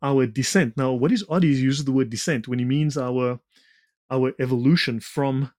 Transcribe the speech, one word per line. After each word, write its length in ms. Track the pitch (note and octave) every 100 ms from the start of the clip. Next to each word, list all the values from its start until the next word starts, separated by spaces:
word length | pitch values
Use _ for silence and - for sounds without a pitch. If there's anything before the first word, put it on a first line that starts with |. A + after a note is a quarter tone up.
our 240 | C#3 C#3 B2
descent. 500 | A#2+ B2+ F#3+ B2+ C#3
Now, 160 | C3
what 200 | B2+ D3+
is 120 | A#3 G3+
odd 140 | F3
is 120 | D#3+ C3+
he 80 |
uses 220 | C3 C#3 C#3
the 60 |
word 180 | C3+ A#2+
descent 360 | A2+ - C3 A#2
when 120 | B2
he 80 | B2
means 320 | C#3+ D3+ C#3
our, 420 | B2 B2+ B2 B2 _ _ _ _ _ _ -
our 240 | C3 C3 -
evolution 600 | B2+ B2 B2+ E3 C3 A2+
from 520 | - - C#3 C3 C3+